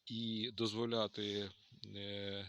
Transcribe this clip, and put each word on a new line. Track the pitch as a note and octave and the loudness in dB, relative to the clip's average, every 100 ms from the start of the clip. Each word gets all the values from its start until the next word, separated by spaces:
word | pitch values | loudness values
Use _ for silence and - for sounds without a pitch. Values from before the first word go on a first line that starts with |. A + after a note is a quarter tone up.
| - | -8
і | A#2 A2+ A2+ G#2 | -4 -2 0 0
дозволяти, | G#2 A2+ A2 A#2 A#2 G#2+ - G#2 G2+ G2 - - - G#2 | 2 2 2 2 4 2 2 0 2 0 -6 -20 -14 -10
е, | G2+ G2+ G2+ G2+ G2 | -8 -6 -4 -2 -4